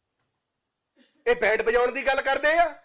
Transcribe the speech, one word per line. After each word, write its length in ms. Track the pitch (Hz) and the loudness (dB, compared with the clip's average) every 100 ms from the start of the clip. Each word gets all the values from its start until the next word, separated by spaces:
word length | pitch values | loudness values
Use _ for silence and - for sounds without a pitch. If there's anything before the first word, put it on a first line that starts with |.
| _ _ _ _ _ _ _ _ _ _ _ _ - | _ _ _ _ _ _ _ _ _ _ _ _ -2
ਇਹ 100 | 240 | 0
ਬੈਂਡ 260 | 196 220 | 0 0
ਵਜਾਉਣ 300 | 226 240 247 | 0 0 0
ਦੀ 140 | 254 254 | -2 -2
ਗੱਲ 140 | 269 | -2
ਕਰਦੇ 340 | 269 277 302 330 | -2 -2 0 2
ਆ, 100 | 339 294 | 0 -2